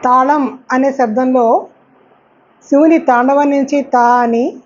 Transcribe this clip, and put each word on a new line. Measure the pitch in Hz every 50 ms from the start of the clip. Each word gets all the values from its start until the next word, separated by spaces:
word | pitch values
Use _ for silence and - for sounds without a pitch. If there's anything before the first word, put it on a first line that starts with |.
| -
తాళం | 254 247 254 262 269 294 302 277 240 - - _ _ -
అనే | 254 262 277 262
శబ్దంలో | 269 254 226 214 247 262 262 254 254 240 226 247 370 - - _ _ _ _ _ _ _ _ _ _ _ _ _ _ _ _ _ _ _
శివుని | - 285 277 311 320 330 320
తాండవం | 330 - 254 240 247 262 277 285 294 285
నుంచి | 285 277 269 269 294 285 269
తా | 277 - 247
అని | 240 240 240 247 240 233 233 233 247 330 - 262 -